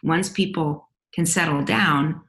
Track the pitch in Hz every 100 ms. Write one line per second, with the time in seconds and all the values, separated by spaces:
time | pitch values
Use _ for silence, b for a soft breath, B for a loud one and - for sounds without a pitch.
0 | - 170 185 - 185 - 156 147 _ _
1 | _ - 165 180 165 143 139 220 185 143
2 | 156 -